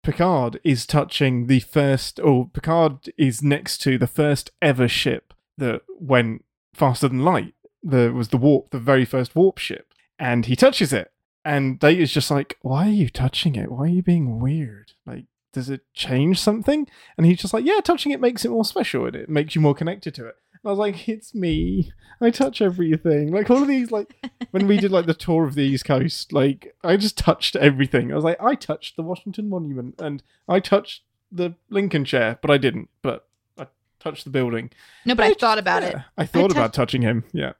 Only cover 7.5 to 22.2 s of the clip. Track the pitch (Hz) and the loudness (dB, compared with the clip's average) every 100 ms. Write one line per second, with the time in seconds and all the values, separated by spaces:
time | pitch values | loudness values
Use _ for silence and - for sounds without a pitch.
7.5 | _ _ _ 175 131 117 123 113 131 139 | _ _ _ 0 2 2 0 -2 2 4
8.5 | 139 - 135 117 135 123 131 123 160 190 | 4 0 -6 2 2 2 -2 -2 2 2
9.5 | - - - _ _ _ - 127 120 113 | 2 -10 -10 _ _ _ -8 -2 0 0
10.5 | 127 175 - 143 110 85 _ _ _ 151 | 4 4 4 0 0 -4 _ _ _ -2
11.5 | 143 135 131 147 175 151 151 - 143 - | 0 -2 2 4 4 2 0 0 -2 -2
12.5 | - 131 135 208 208 135 - 131 - 165 | -8 -4 0 2 2 0 0 -2 0 -2
13.5 | 120 - 120 156 175 180 175 131 113 127 | -2 -6 -4 0 0 2 2 0 -2 -2
14.5 | 160 131 101 _ _ - 127 - _ _ | -2 -6 -12 _ _ -16 -16 -16 _ _
15.5 | 135 127 131 _ - - 135 151 185 - | -10 -8 -10 _ -12 -2 0 2 2 0
16.5 | 220 214 302 285 _ - - 165 180 196 | 0 0 -2 -4 _ -14 2 2 2 -2
17.5 | 220 262 415 - 349 294 277 247 240 233 | -2 0 0 0 -2 -2 0 -2 -2 -2
18.5 | 233 214 - - 127 123 135 - 151 156 | -2 -2 -2 -4 -4 -4 -8 -4 -2 0
19.5 | 165 151 131 165 - 165 139 113 - _ | 2 2 2 -4 -8 -12 -14 -18 -20 _
20.5 | _ 214 196 208 175 - 220 - 220 175 | _ -6 -2 -2 -4 -8 -8 -10 -6 -2
21.5 | 156 170 190 - - _ - | -2 -2 -2 -4 -8 _ 0